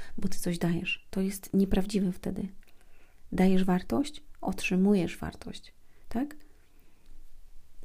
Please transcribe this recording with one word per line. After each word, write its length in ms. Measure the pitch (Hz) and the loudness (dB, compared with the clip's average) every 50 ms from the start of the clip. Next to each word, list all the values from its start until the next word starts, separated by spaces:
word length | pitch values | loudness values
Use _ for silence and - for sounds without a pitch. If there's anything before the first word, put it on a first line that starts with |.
| - - - | -4 -4 -2
bo 100 | - 196 | 0 2
ty 120 | 185 - - | 2 4 2
coś 180 | - 175 175 | 2 0 0
dajesz. 500 | 170 - 170 175 165 180 - - - - - | 0 2 2 0 0 -2 -4 -6 -6 -6 -6
To 120 | - 196 | -4 -2
jest 320 | 190 196 202 - - - - | -2 -2 -4 -6 -6 -2 2
nieprawdziwe 580 | 190 196 190 196 196 190 208 - 196 202 180 | 2 4 4 4 2 2 2 2 0 0 0
wtedy. 360 | 185 - - 180 185 185 196 190 - - - - - - - - - - - - - - - - | -2 -4 -6 -6 -6 -4 -6 -8 -8 -12 -16 -16 -18 -20 -18 -18 -18 -18 -18 -20 -20 -20 -12 -4
Dajesz 320 | - 185 185 190 190 190 190 | 2 4 6 6 6 6 6
wartość, 600 | - 180 180 - - - 247 285 - - - - - - - | 4 2 0 0 0 0 0 0 -2 -4 -12 -14 -16 -12 -8
otrzymujesz 760 | - - 190 - - - 185 180 190 202 208 196 170 170 - | -6 -4 -4 -2 -2 0 2 4 6 6 6 4 2 0 -4
wartość, 560 | - - - - - - - - - - - - - - - - - - - | -6 -8 -8 -8 -10 -12 -12 -12 -14 -16 -18 -20 -20 -20 -20 -20 -14 -8 -4
tak? 260 | - 226 277 294 - - - - - - - - - - - - - - - - - - - - - - - - - - - - - - - | -4 -4 -4 -4 -8 -12 -16 -18 -20 -20 -20 -20 -20 -20 -20 -20 -20 -20 -18 -16 -14 -14 -12 -12 -14 -14 -14 -14 -14 -14 -14 -14 -10 -2 2